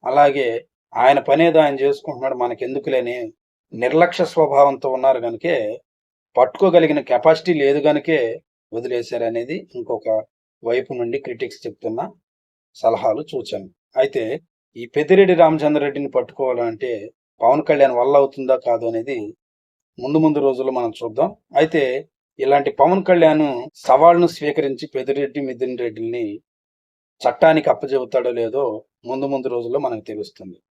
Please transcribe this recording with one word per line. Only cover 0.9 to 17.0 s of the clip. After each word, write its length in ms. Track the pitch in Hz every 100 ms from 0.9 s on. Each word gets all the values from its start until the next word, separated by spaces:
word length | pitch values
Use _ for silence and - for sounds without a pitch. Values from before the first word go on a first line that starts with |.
ఆయన 260 | 110 127 143 135
పనేదో 300 | 147 170 160
ఆయన 120 | 151 139
చేసుకుంటున్నాడు, 520 | 139 139 - 123 135 127
మనకెందుకులేని 720 | 123 117 123 135 - 131 120 123 113 _ _ _ _
నిర్లక్ష్య 520 | 113 123 151 175 - 165
స్వభావంతో 540 | - 147 139 143 135 135 127
ఉన్నారు 220 | 135 127 117
కనుకే, 300 | 113 170 147 107 117 _ _ _ _ _ -
పట్టుకోగలిగిన 640 | 127 - 190 170 160 147 120
కెపాసిటీ 440 | 120 160 160 - 160
లేదు 180 | 139 147 147
కనుకే 320 | 151 151 156 117 113 _ _ _
వదిలేశారనేది 840 | 113 123 123 120 120 113 117 123 165 - 123
ఇంకొక 300 | 110 113 - 110 107 _ _ _
వైపు 280 | 117 123 131 127
నుండి 180 | 117 135 135
క్రిటిక్స్ 380 | 117 123 - 117
చెప్తున్న 340 | 104 113 175 190 - _ _ _ _ _ _
సలహాలు, 400 | 113 110 127 107 -
సూచనలు. 400 | 139 110 101 95 _ _ -
అయితే 220 | - 131 113 151 _ _ _ -
ఈ 100 | 123 -
పెద్దిరెడ్డి 400 | 151 190 190 175
రామచంద్రరెడ్డిని 640 | 160 156 151 151 143 139 139 131
పట్టుకోవాలంటే 720 | 120 - 131 120 117 110 127 110